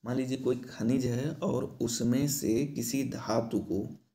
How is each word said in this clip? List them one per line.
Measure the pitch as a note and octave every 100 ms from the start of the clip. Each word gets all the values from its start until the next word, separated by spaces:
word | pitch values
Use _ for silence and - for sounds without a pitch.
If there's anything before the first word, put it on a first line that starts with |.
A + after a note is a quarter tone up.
| A#2
मान | B2+
लीजिए | C3 C3
कोई | C3 A#2+
खनिज | - - A2+ C3 A#2+
है | A#2+ C#3+ D#3+
और | E3+ B2+ -
उसमें | - A#2 - A#2+ B2+ C#3+
से | C#3 - A2+ D3
किसी | - A#2 C#3
धातु | B2 - - A2+ A2+ G#2
को | - F#2 A#2+ - _